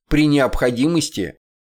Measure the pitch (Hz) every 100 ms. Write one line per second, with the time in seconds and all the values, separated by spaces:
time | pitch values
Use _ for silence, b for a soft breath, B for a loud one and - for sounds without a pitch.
0 | _ 147 151 143 127 - 127 120 143 170
1 | - - 87 - _ _